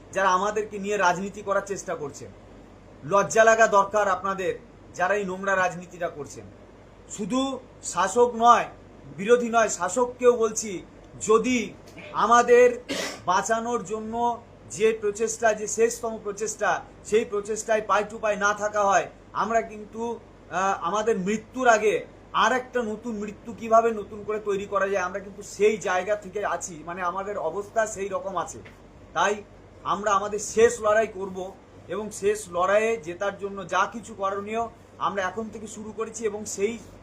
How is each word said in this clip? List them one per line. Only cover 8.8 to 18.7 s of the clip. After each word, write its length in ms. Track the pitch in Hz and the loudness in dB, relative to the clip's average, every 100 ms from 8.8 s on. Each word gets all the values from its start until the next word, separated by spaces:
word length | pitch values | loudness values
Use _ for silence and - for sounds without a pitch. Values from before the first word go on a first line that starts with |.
| - - 139 139 | -20 -20 -16 -4
বিরোধী 320 | 202 240 233 | 2 4 4
নয়, 200 | 233 208 | 2 2
শাসককেও 680 | - 185 254 247 - 247 226 | 0 -2 0 -2 4 4 4
বলছি, 440 | 220 214 220 170 - - - 123 | 2 -2 -6 -10 -12 -20 -20 -6
যদি 520 | 202 226 240 247 202 - - - - | 2 4 4 0 -2 -10 -20 -20 -8
আমাদের 720 | 147 208 240 240 240 247 233 - - - - - | -2 6 6 8 8 8 4 -4 -6 -6 -4 0
বাঁচানোর 600 | 190 196 226 233 240 170 | 0 2 -2 0 -4 -4
জন্য 560 | 220 220 233 240 233 - - - | -8 -6 -2 -2 -2 -10 -20 -14
যে 260 | 156 220 220 | 0 0 2
প্রচেষ্টা, 520 | 208 202 220 - 226 | -2 -2 -4 2 2
যে 140 | 208 208 | 2 -2
শেষতম 520 | 220 233 - 233 220 | 0 0 0 -8 -6
প্রচেষ্টা, 580 | 202 196 214 - 196 151 - - - | -8 -6 -6 -2 0 0 -4 -18 0
সেই 200 | 214 240 | 0 2
প্রচেষ্টায় 560 | 208 208 214 - 220 | -4 -4 -6 0 0
পাই 220 | 214 196 208 | 2 0 0
টু 80 | 220 | -4
পাই 200 | 214 196 | -2 0
না 160 | 202 | 0
থাকা 300 | 202 208 | 0 -2